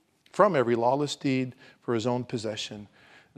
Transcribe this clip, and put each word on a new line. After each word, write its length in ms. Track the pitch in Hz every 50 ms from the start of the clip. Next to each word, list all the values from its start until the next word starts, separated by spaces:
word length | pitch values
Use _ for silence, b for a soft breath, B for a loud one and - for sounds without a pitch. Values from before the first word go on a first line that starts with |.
| _ _ _ _ _ _ -
from 220 | - 190 214 170
every 220 | 139 120 117 120
lawless 400 | 113 117 123 135 143 147 139 -
deed, 400 | - - 143 131 131 131 127 120 B B B B B
for 140 | _ - 120
his 120 | 113 107
own 160 | 123 123 123 120
possession, 680 | - - 113 104 107 107 104 - - 110 104 104 b b b b b b b b b b